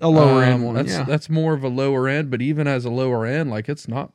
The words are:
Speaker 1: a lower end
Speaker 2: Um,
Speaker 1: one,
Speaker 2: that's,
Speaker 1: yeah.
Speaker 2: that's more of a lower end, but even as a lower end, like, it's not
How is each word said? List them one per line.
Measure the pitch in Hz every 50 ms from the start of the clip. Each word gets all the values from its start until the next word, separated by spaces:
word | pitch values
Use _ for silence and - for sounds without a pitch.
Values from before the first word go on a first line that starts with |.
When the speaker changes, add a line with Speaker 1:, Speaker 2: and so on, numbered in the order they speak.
Speaker 1:
a | 165 165
lower | 160 156 147 139 135 131
end | 131 127 127
Speaker 2:
Um, | 123
Speaker 1:
one, | 120 120 113
Speaker 2:
that's, | 120 143 -
Speaker 1:
yeah. | - 151 135
Speaker 2:
that's | 131 147 151 - -
more | 160 160 160 160 156
of | 139
a | 135 131
lower | 123 131 135 139 139 131 127 135
end, | 139 151 156 135
but | 127 113
even | 123 143 151 151 151
as | 143 139 127 120
a | 123
lower | 117 127 131 127 123 117 113
end, | 117 135 156 160 135
like, | 110 107 107 -
it's | 147 151 -
not | - 113 135 151 -